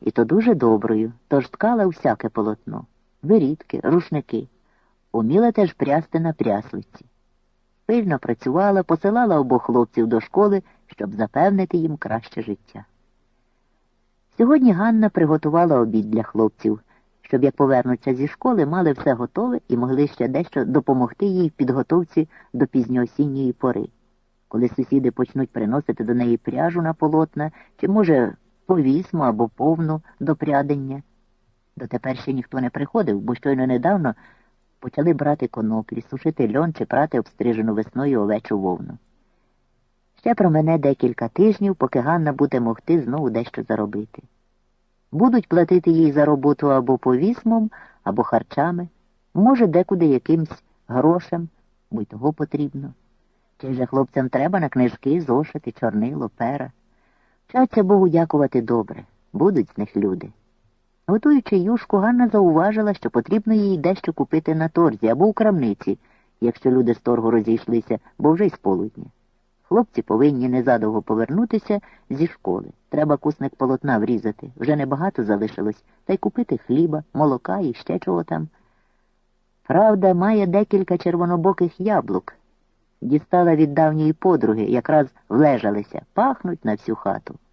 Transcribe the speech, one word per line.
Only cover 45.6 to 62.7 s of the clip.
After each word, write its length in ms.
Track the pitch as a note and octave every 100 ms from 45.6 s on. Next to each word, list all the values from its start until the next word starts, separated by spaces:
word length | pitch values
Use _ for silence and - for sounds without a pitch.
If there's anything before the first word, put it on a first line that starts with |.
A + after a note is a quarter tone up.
| E3 F#3 E3+
їй 220 | E3 D#3+
за 120 | C#3+
роботу 460 | D3 C#3+ C#3+ D3 C#3+
або 280 | C3+ B2 B2+
повісмом, 720 | B2+ B2+ F#3+ A#3+ A3+ A3+ A3 - - _
або 180 | - A#2+
харчами, 640 | A#2 A2+ - - D#3+ F3 F3 _ _ _ _
може, 320 | E3+ A3+ C4 G#3
декуди 400 | E3 F#3 F#3 D#3+
якимсь 560 | B2+ - E3 D#3 - _ _ -
грошем, 600 | B2 D3 F3 - E3+ E3+ _ _ _ _
бо 120 | A2
й 20 |
того 280 | G#2 G#2+ C#3
потрібно. 600 | D#3+ D3 D3 C#3+ C#3 C#3 - _ _ _ _ _ _
Чи 140 | C3
же 120 | B2+ B2
хлопцям 420 | C3+ C3 C#3 B2+
треба 320 | B2+ D3+ F#3+
на 80 | D3+
книжки, 520 | C3 B2 - C3+ E3+
зошити, 520 | D3 B2 D3+ - -
чорнило, 580 | - A#2 G#2+ A#2 D3 A2+ -
пера? 360 | A#2 C#3 C3 - _ _ _ _ _ _ _
Вчаться 340 | B3 C4 A3+
Богу 260 | F#3+ G3+ F#3
дякувати 540 | E3+ E3 D3 C#3 B2+
добре, 420 | A2+ A#2+ G2+ - - _ _
будуть 380 | G#2 F3+ E3+ G2+
з 40 | -
них 180 | G#2 G#2
люди. 360 | G2+ F2+ - - _ _ _ _ _ _ -
Готуючи 500 | G#3+ D4 C#4+ - G3
юшку, 400 | F3+ A#3+ - G3+
Ганна 320 | G#3+ B3 A#3+
зауважила, 640 | G#3 F3+ D#3+ F#3+